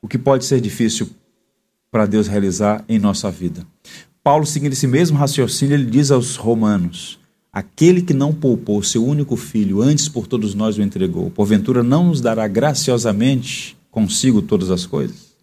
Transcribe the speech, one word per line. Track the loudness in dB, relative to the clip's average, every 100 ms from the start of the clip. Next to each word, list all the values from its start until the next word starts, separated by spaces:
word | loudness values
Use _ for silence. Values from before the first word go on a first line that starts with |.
o | -6
que | -4
pode | 2 0
ser | 2 0
difícil | 0 -2 -2 -2 -8 -10 _ _ _ _ _ _ _
para | -2
Deus | 0 0 0
realizar | 0 -2 0 0 -2 -2
em | 0
nossa | 0 -2 -4
vida. | -6 -8 -8 -16 _ -20 -20 -20 _
Paulo, | 0 2
seguindo | 2 -2 -4
esse | -2 0
mesmo | 2 2 2
raciocínio, | 0 0 -2 0 0
ele | 0 2
diz | 2 4
aos | 2 0 -4
romanos: | -2 2 2 0 -2 -6 -16 -18 _ _ _
"Aquele | -12 -12 2 4 4
que | 2
não | 0 0
poupou | 0 0 0 0 -2
seu | 0 -2
único | 0 0 -2 -4
filho, | -4 -2 0 2
antes | 2 2 0
por | -6 -4
todos | -2 -2
nós | -2 -2 0
o |
entregou, | -2 0 -2 -2 -6
porventura | -2 2 2 2 0
não | 2 4 4
nos | 2
dará | 0 0 -2
graciosamente | 0 0 0 0 0 0 2 2 0 -2 -10 -12 -18 _
consigo | -2 -2 0 2 2
todas | 2 0 0
as | -2
coisas?" | -2 -4 -6 -8 -20 _